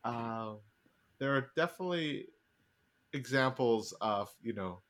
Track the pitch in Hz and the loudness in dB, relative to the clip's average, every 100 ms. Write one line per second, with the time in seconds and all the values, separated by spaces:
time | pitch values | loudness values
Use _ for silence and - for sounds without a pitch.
0 | 117 117 117 113 110 107 104 _ _ _ | -4 -4 -4 -4 -6 -10 -18 _ _ _
1 | _ _ 135 139 131 - 170 - 185 175 | _ _ 0 2 0 0 0 0 -2 0
2 | 156 139 - _ _ _ _ _ _ _ | 0 -4 -8 _ _ _ _ _ _ _
3 | _ 143 131 135 131 127 123 113 101 - | _ -8 0 2 2 4 4 4 2 -2
4 | 110 101 104 - 113 101 92 90 _ | 0 0 -2 -8 -8 -4 -6 -8 _